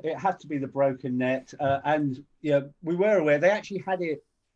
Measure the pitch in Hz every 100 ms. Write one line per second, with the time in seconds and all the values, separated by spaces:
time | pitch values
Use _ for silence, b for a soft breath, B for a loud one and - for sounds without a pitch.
0 | 156 160 190 185 147 147 131 139 139 131
1 | 131 123 127 131 - - 139 139 139 151
2 | 147 131 - _ 151 143 143 - 160 175
3 | 208 202 151 147 175 214 - 196 190 185
4 | 170 147 - _ _